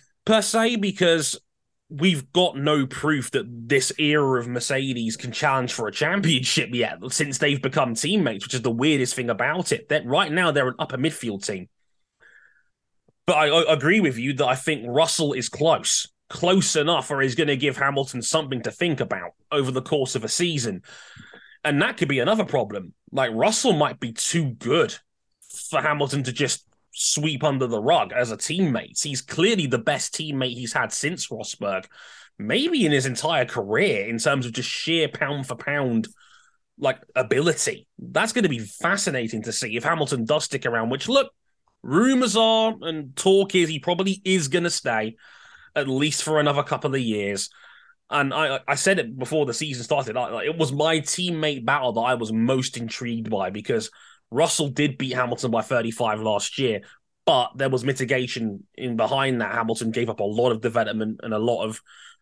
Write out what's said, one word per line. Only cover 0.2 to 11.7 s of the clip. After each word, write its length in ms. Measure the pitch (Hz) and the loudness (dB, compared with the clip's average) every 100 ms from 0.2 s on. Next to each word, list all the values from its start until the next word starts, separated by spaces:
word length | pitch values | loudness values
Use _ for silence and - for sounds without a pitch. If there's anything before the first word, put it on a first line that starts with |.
| - | 2
per 160 | 220 | 2
se, 340 | 202 226 226 233 | 4 2 2 0
because 640 | 196 196 180 165 143 - _ _ _ _ - | -2 2 4 4 2 -6 _ _ _ _ -14
we've 460 | 147 185 151 - | 0 2 2 0
got 240 | 180 180 135 | 2 2 2
no 300 | 143 151 131 | 2 2 0
proof 420 | - 151 147 120 | -2 0 0 0
that 160 | 131 113 117 117 | -4 -4 -8 0
this 240 | 135 - 143 | 2 2 0
era 400 | 151 151 139 127 | 2 4 4 0
of 80 | 117 | -2
Mercedes 680 | 123 - 135 135 120 113 113 | -4 -2 -2 -2 -2 -4 -6
can 160 | 123 | -8
challenge 400 | - 147 135 123 | 0 2 2 0
for 160 | - 107 | -2 -4
a 40 | |
championship 800 | - 147 196 170 131 131 - 117 | -2 0 2 2 2 2 0 0
yet, 240 | 120 107 78 117 | 0 -2 -4 -6
since 280 | - 147 131 | -4 -2 0
they've 240 | 147 143 | 0 0
become 320 | 135 147 127 | 0 0 0
teammates, 500 | 110 147 208 143 98 | 0 0 0 0 -2
which 120 | - 127 | -4 -2
is 80 | |
the 80 | 120 | 0
weirdest 420 | 117 147 143 120 | 2 4 4 2
thing 160 | - 117 | -2 -2
about 420 | 110 127 170 - | 0 0 -2 -2
it. 180 | - - | -2 0
That 140 | 151 | -2
right 280 | 120 151 170 | 0 0 2
now 180 | 165 175 | 2 2
they're 180 | 147 127 | 2 0
an 60 | 127 | -2
upper 180 | 156 123 | -6 -2
midfield 480 | 156 - 117 98 - | -2 -2 -6 -6 -6
team. 240 | 95 - | -8 -10